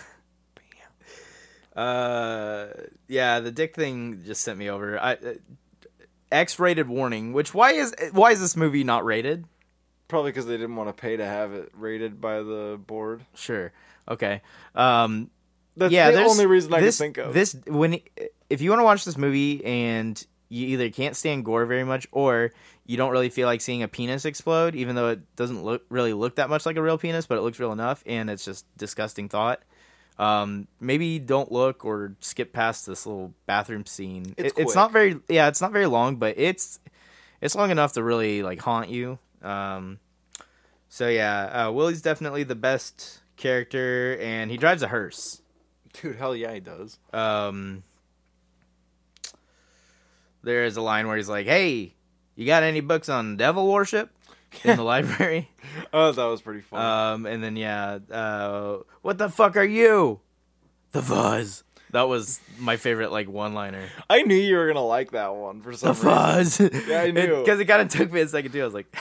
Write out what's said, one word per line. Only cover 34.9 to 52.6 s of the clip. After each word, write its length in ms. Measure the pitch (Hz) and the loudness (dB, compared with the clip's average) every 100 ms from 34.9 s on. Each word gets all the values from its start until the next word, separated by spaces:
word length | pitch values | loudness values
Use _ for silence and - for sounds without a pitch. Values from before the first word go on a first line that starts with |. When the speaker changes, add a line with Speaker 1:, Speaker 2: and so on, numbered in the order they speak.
Speaker 1:
quick. 220 | 220 202 151 | 6 4 2
Speaker 2:
very, 40 | - | 0
yeah, 180 | 160 151 | 4 4
it's 140 | 147 | 2
not 100 | 185 | -2
very 160 | 208 185 | 0 2
long, 300 | 117 127 127 | 2 2 0
but 180 | 110 107 | -2 0
it's, 420 | 165 185 - - - _ _ - _ _ | 0 -2 -8 -12 -20 _ _ -20 _ _
it's 140 | - 208 | -4 0
long 160 | 202 | 2
enough 220 | 165 143 | 2 2
to 100 | 120 | 0
really, 400 | 117 117 110 101 | 0 0 0 -2
like, 160 | 98 87 | -4 -6
haunt 280 | 120 117 101 | -2 -2 -2
you. 280 | 120 123 127 _ _ | -6 -8 -10 _ _
Um, 580 | 98 98 98 95 92 98 _ _ _ - - _ _ _ _ | -10 -8 -8 -8 -12 -16 _ _ _ -20 -20 _ _ _ _
so 180 | - 120 | -4 0
yeah, 560 | 113 107 101 98 123 113 | 2 2 0 -4 -4 -2
uh, 40 | |
Willie's 300 | 120 165 165 | 0 -2 0
definitely 420 | 160 151 151 143 | -2 -2 -4 -6
the 120 | 135 117 | -6 -2
best 640 | 123 135 - - - - _ _ | -2 -2 -4 -14 -18 -20 _ _
character, 840 | 135 127 120 131 127 123 127 131 | -2 -2 -2 -4 -2 -2 -2 -4
and 280 | 113 113 110 | -6 -6 -6
he 80 | 127 | 0
drives 240 | 156 180 | 2 2
a 40 | 117 | 0
hearse. 540 | 117 92 - - - _ _ _ _ _ - | -4 -6 -10 -14 -16 _ _ _ _ _ -14
Speaker 1:
Dude, 140 | 160 113 | -12 -8
hell 200 | 131 120 | -6 -4
yeah, 180 | 113 | -6
he 60 | 107 | -10
does. 380 | 90 85 107 - _ | -14 -16 -16 -18 _
Speaker 2:
Um, 720 | 110 110 104 104 98 98 95 - _ _ _ _ _ _ _ _ _ _ _ _ _ - - _ _ _ _ _ _ _ _ _ _ | -4 0 0 -2 -6 -10 -12 -16 _ _ _ _ _ _ _ _ _ _ _ _ _ -18 -18 _ _ _ _ _ _ _ _ _ _
there 200 | 117 120 120 | -4 0 0
is 120 | 107 | -2
a 40 | |
line 260 | 110 107 110 | -2 0 0
where 100 | 107 | -4
he's 120 | 101 | -4
like, 160 | 104 101 | -6 2
"Hey, 480 | 175 185 120 90 _ _ _ _ - | 2 2 -2 -6 _ _ _ _ -8
you 100 | 120 | 2
got 180 | 165 | 4